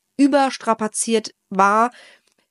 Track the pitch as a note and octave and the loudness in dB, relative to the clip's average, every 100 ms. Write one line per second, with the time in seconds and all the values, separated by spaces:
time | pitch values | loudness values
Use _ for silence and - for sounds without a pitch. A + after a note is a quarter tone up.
0 | _ - C#4 C#4+ C4+ - - A3+ G#3+ - | _ 0 2 2 0 -2 -4 -4 -4 -6
1 | - A3 A3 _ - F#3+ G3 G#3+ A#3+ - | -4 -4 -4 _ -8 0 2 2 0 -4
2 | - _ _ _ _ | -20 _ _ _ _